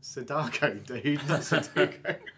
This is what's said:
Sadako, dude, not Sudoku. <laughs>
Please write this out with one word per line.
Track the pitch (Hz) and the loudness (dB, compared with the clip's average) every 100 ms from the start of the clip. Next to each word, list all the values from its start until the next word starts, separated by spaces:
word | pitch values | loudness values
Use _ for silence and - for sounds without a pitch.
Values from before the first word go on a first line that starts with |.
Sadako, | - - 127 143 147 - 147 101 - | -12 -10 -4 -2 -2 0 0 0 -6
dude, | 123 123 147 143 | -4 0 0 2
not | 147 | 0
Sudoku. | - - - - - - - 170 | 4 2 2 2 2 2 -6 -8
<laughs> | - | -8